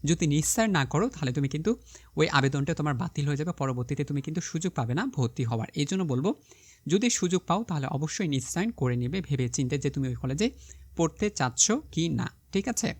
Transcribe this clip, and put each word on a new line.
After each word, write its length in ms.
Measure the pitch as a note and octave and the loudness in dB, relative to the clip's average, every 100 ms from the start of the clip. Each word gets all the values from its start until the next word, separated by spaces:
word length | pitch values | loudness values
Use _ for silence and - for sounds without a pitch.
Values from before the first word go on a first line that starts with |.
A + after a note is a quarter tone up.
যদি 220 | C#3+ E3+ D#3+ | 2 2 4
নিশ্চয় 400 | C#3+ D3+ - A3 | 2 2 2 4
না 160 | F3+ C3 | 4 2
করো, 200 | D3 A#3 | 2 0
তাহলে 220 | - C3+ | 0 -2
তুমি 160 | B2+ C#3 | 0 0
কিন্তু 220 | D3+ E3+ B3 - - - - | 0 0 -2 -4 -20 -12 0
ওই 120 | D#3 | 4
আবেদনটা 440 | C#3+ C3+ C#3 C3+ | 4 4 2 0
তোমার 220 | E3 D3+ B2+ | 0 0 0
বাতিল 220 | F3 - C#3+ | -2 -2 -2
হয়ে 120 | C#3+ | 0
যাবে, 120 | D#3 E3 | -2 -2
পরবর্তীতে 420 | C3+ B2+ A#2+ C#3+ | -2 -2 -2 -2
তুমি 180 | C#3+ C#3+ | -2 -2
কিন্তু 200 | C#3 D#3+ | -4 -6
সুযোগ 300 | - E3 F3 | -4 -4 -2
পাবে 200 | - A#2 | -2 -2
না 100 | B2 C4 A#3+ | 0 -2 0
ভর্তি 280 | A#2+ - | -2 0
হওয়ার। 260 | A#2 A#2 - | -2 -2 -4
এই 120 | - D3 | -2 -2
জন্য 180 | F#3+ | 0
বলবো, 260 | F3 B2+ E3 C#4+ _ - - - - | 0 2 0 -2 _ -20 -20 -12 0
যদি 220 | F3+ A#3+ | 2 4
সুযোগ 320 | - F3+ F3+ - | 2 2 0 0
পাও, 120 | F3 | -2
তাহলে 240 | A#3 D#3+ C3+ | 0 -2 -2
অবশ্যই 420 | C3+ D3+ - F#3 C#3 | -2 -4 -2 0 0
নিশ্চয়ন 340 | B2+ - G#3+ | -2 -2 -2
করে 240 | - B2+ B2 | 0 0 0
নেবে 220 | B2 F#3+ | 0 -2
ভেবে 240 | - C#3 B2 | -2 0 0
চিন্তে 260 | B2 B2+ C#3+ | 0 0 0
যে 120 | C#3 | -2
তুমি 160 | C3+ C3 | -2 -2
ওই 100 | A#2+ | -2
কলেজে 260 | C3 C3+ A3+ - - - - - | -4 0 0 -2 -20 -20 -14 0
পড়তে 300 | E3 - G#3 | 0 0 -4
চাচ্ছ 360 | - C3 B2 - A#3+ - | 0 -2 2 2 2 0
কি 120 | - E3 | -2 0
না, 180 | C3 A#2+ - _ | 0 -4 -8 _
ঠিক 140 | F#3+ G3 | -4 -2
আছে? 220 | A#3 F3+ E3 | -2 -4 -6